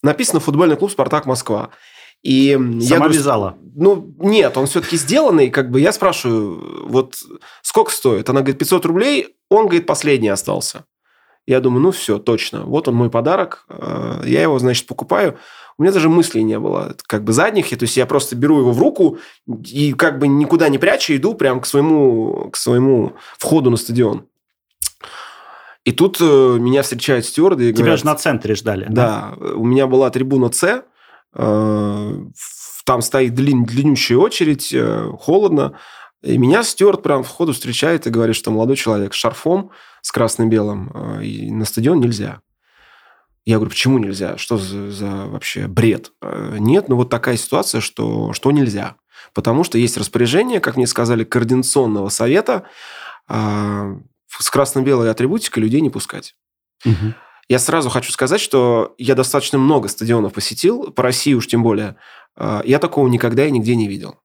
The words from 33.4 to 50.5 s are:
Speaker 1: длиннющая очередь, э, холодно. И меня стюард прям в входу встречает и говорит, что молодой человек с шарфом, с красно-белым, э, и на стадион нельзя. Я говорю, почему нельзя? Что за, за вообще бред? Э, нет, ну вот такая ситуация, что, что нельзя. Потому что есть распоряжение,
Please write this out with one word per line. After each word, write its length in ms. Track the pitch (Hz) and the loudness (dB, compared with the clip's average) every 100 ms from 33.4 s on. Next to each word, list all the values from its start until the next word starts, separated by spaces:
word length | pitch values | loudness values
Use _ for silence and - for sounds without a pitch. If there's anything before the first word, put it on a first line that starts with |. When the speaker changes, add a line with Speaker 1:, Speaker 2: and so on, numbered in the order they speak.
| 143 131 117 | 2 2 0
Speaker 1:
длиннющая 500 | 120 147 135 - 120 | 0 2 2 2 2
очередь, 540 | 214 - 156 143 - | 2 2 -2 -2 -4
э, 380 | 135 113 110 107 - | -2 -2 -2 -6 -8
холодно. 540 | - 185 202 151 139 - - - - _ | 0 2 4 2 -2 -6 -20 -20 -20 _
И 160 | - 120 | -2 2
меня 240 | 123 196 | 4 2
стюард 400 | 226 - 202 185 | 0 2 2 2
прям 200 | - 139 | 0 -2
в 40 | 123 | -2
входу 240 | - 170 | -4 -4
встречает 540 | 127 127 117 151 170 - | -2 -6 -2 -2 -2 -2
и 40 | |
говорит, 240 | 117 113 113 | 0 0 -2
что 140 | - | -2
молодой 260 | 110 113 135 | 0 0 0
человек 360 | - 104 98 | 0 -2 -2
с 40 | - | -2
шарфом, 540 | 117 - 160 185 196 - - _ | -4 -2 -2 -2 -2 -18 -20 _
с 100 | - | -8
красно-белым, 800 | 123 113 - 113 110 104 101 - 110 110 104 | -2 0 0 2 2 0 -6 -10 -10 -10 -8
э, 40 | |
и 260 | 107 104 107 | -8 -8 -8
на 160 | 107 107 | -6 -4
стадион 340 | - 120 170 | -2 2 2
нельзя. 400 | 120 107 101 - _ _ _ _ _ _ _ _ _ _ | 2 -2 -8 -10 _ _ _ _ _ _ _ _ _ _
Я 120 | - 113 | 0 0
говорю, 140 | 107 | 0
почему 280 | - 131 131 | -2 0 2
нельзя? 400 | 101 98 92 - | 0 -6 -8 -8
Что 180 | - 113 | -6 -4
за, 340 | 95 101 101 | -4 -10 -12
за 360 | 101 101 98 101 | -10 -8 -8 -10
вообще 400 | 101 - - 98 | -10 -10 -8 -4
бред? 460 | 92 113 - - _ | 2 2 0 -6 _
Э, 340 | - - - 107 | -12 -10 -8 -2
нет, 300 | 107 180 - | 2 2 2
ну 80 | 123 | 0
вот 140 | 123 | 0
такая 260 | 120 127 117 | -2 -2 -4
ситуация, 460 | - 151 - 117 | -2 -2 -2 -4
что, 500 | - - 110 110 107 | -6 -6 -4 -4 -4
что 200 | - 131 | -2 0
нельзя. 440 | 147 127 101 101 - _ - - | 2 0 -2 -8 -14 _ -20 -10
Потому 300 | - 117 123 | -4 0 0
что 120 | 185 117 | 0 0
есть 220 | 120 - | 0 -2
распоряжение, 600 | 104 - 120 160 247 | -4 0 2 2 0